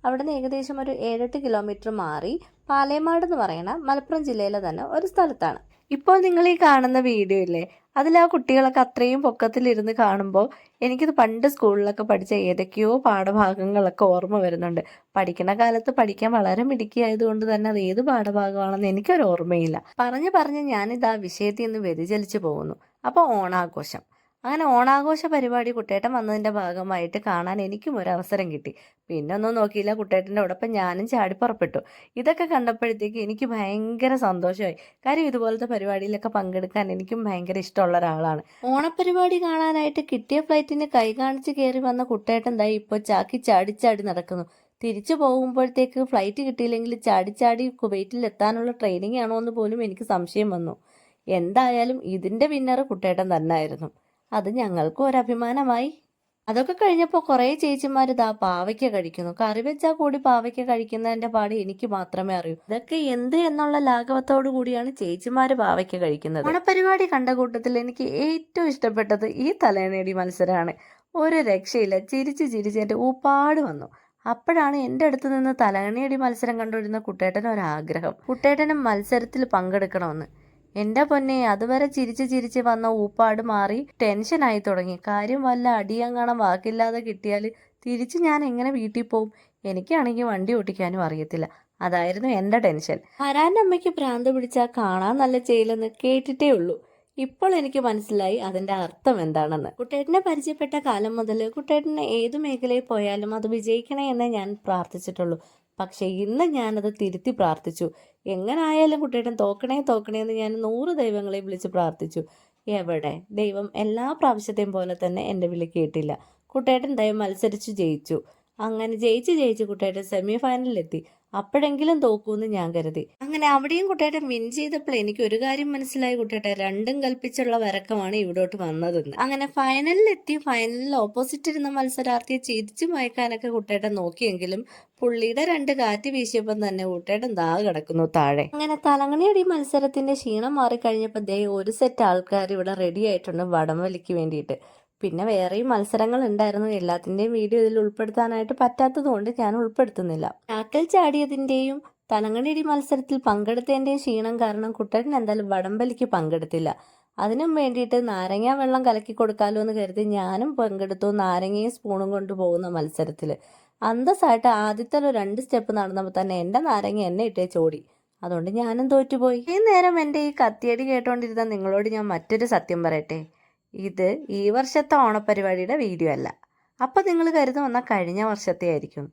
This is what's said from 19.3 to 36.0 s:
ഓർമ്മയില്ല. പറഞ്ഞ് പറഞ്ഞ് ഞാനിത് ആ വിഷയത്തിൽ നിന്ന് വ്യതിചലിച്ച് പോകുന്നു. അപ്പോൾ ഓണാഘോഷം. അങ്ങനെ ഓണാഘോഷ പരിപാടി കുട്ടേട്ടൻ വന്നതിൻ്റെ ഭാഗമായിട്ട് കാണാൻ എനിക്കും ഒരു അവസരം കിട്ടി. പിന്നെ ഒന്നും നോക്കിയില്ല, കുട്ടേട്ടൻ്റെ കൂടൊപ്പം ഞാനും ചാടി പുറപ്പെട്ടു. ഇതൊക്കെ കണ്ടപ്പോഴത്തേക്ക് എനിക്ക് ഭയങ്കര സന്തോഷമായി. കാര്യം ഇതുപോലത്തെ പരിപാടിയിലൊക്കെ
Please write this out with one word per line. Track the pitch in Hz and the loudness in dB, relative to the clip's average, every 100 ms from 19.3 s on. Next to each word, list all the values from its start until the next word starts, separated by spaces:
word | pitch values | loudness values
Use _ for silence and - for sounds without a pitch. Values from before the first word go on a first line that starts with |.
ഓർമ്മയില്ല. | 175 170 175 165 156 - - | 2 2 0 0 -2 -8 -4
പറഞ്ഞ് | 247 254 339 381 | -2 0 2 2
പറഞ്ഞ് | 302 294 285 | 2 -2 -2
ഞാനിത് | 226 202 240 240 | -2 -2 0 0
ആ | 220 185 | 0 -6
വിഷയത്തിൽ | - 208 208 233 | -4 -4 -2 -4
നിന്ന് | 220 190 | -4 -4
വ്യതിചലിച്ച് | 160 170 208 202 208 170 | -4 -2 -2 -2 -4 -2
പോകുന്നു. | 147 156 - _ _ 247 | -4 -6 -10 _ _ 0
അപ്പോൾ | 262 330 214 | 2 4 2
ഓണാഘോഷം. | 185 180 175 - 147 - _ _ _ _ | 0 -2 -2 -6 -10 -12 _ _ _ _
അങ്ങനെ | 247 302 311 | -6 -2 4
ഓണാഘോഷ | 240 254 277 285 311 320 | 4 6 4 2 0 0
പരിപാടി | 302 247 240 233 233 | 0 0 0 -2 -4
കുട്ടേട്ടൻ | 214 196 240 254 | -2 -2 0 -2
വന്നതിൻ്റെ | 214 214 214 208 | -2 -2 0 -2
ഭാഗമായിട്ട് | 185 175 190 185 170 208 208 | -4 -4 -4 -4 -4 -4 -2
കാണാൻ | 180 175 202 | -2 -2 -4
എനിക്കും | 190 208 311 254 | -4 -6 -6 -4
ഒരു | 185 175 | -2 -2
അവസരം | 175 196 180 | -2 -4 -2
കിട്ടി. | 151 - - - _ _ | -6 -10 -16 -20 _ _
പിന്നെ | 165 147 196 | -6 -4 -2
ഒന്നും | 220 233 | -2 0
നോക്കിയില്ല, | 208 208 202 220 | 0 0 -2 -2
കുട്ടേട്ടൻ്റെ | 202 190 190 202 | 0 0 0 -2
കൂടൊപ്പം | 190 185 226 214 | -2 -2 -4 -2
ഞാനും | 185 180 226 | -2 -2 -2
ചാടി | 247 196 190 | 0 0 0
പുറപ്പെട്ടു. | 233 220 170 - - - _ - | -2 0 -4 -4 -10 -20 _ -2
ഇതൊക്കെ | 254 330 339 | 0 0 2
കണ്ടപ്പോഴത്തേക്ക് | 311 240 226 233 220 208 226 | 0 0 -2 -2 -2 -4 -4
എനിക്ക് | 208 220 262 | -6 -4 -4
ഭയങ്കര | 226 196 208 220 233 254 262 226 | -2 -2 -2 -4 0 2 2 2
സന്തോഷമായി. | 180 180 185 196 160 - _ 262 | 0 -2 -2 -4 -6 -16 _ -2
കാര്യം | 302 311 | 2 2
ഇതുപോലത്തെ | 247 226 226 240 | 0 0 -2 -2
പരിപാടിയിലൊക്കെ | 226 196 196 | -2 -2 -2